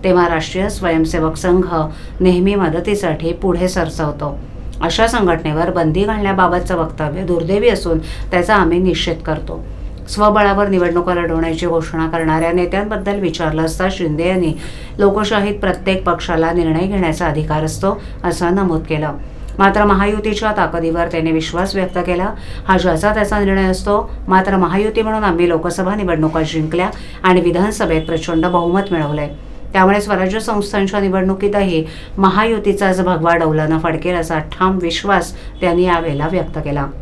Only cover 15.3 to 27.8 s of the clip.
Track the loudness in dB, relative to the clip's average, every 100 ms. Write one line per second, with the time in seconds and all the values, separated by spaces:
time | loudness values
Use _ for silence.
15.3 | 0 0 0 -2 -2 -2 0 0 -2 -2
16.3 | 0 2 2 0 0 0 0 0 0 -2
17.3 | -2 -2 -2 -2 -2 -2 -2 -8 -6 -4
18.3 | -2 0 2 2 -2 -2 -2 -2 -6 -10
19.3 | -10 -10 2 2 4 4 4 2 0 -2
20.3 | -2 -2 0 0 0 -2 0 -2 0 0
21.3 | 0 -2 -4 -2 -2 -2 -2 -2 -2 -2
22.3 | -4 -10 -8 0 2 2 2 2 2 0
23.3 | 2 2 2 2 0 0 0 0 -8 2
24.3 | 2 4 2 2 2 0 0 0 0 0
25.3 | 2 2 2 0 -2 -2 0 0 0 0
26.3 | 0 -2 -2 0 0 -2 -4 -12 -2 2
27.3 | 4 4 2 0 0